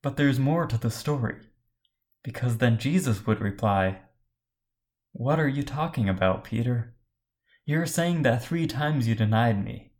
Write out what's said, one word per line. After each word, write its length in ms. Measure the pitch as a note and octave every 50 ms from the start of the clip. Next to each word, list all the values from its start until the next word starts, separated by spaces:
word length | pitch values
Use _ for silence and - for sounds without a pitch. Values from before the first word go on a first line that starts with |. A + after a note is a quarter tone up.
But 140 | - C#3 A#2
there's 240 | - D3 C#3 B2+ B2
more 260 | C3+ C#3 D#3 E3+ E3+
to 100 | A#2 A#2
the 140 | A2+ - A2+
story, 580 | - - - - D3 C3 A#2 - - - - _ _ _ _ _ _ _ _ _ _ _ _ _ _ _ _
because 340 | - A#2 - - B2 A#2 A2
then 180 | B2+ A#2+ A#2
Jesus 480 | A2 - C#3 E3 F#3 D3 C3+ A2 G2 -
would 160 | - G#2+ -
reply, 640 | - G2+ G2 - - G#2+ G2+ G2 F#2+ F#2+ G2 F#2+ - _ _ _ _ _ _ _ _ _ _ _ _ _ _ _ _ _ _ _ _ _
"What 260 | _ - A#2+ C3 D3+ D#3+
are 80 | D#3
you 160 | C#3 C3+ C#3+
talking 460 | C#3+ - - D3 D#3 E3+ - - G#2+ G2
about, 340 | F#2 F#2 F#2 F#2 F#2 F#2+
Peter? 540 | - - A2+ A2+ A#2 B2 B2 A#2+ A#2 - - _ _ _ _ _ _ _ _ _ _ _ _ _ _
You're 220 | - D3 D#3+ E3+
saying 360 | - - - E3+ F3 F3 D#3+
that 200 | C#3+ B2 A2+ A2+
three 240 | A#2 - E3+ E3+ E3
times 400 | - - B2+ D3+ D3 D#3 C#3 A#2
you 80 | A2+ A2+
denied 500 | G#2 A2 G#2 A2+ A2 A#2+ A#2 A2 G2+ G2
me. 300 | - - - - - _ _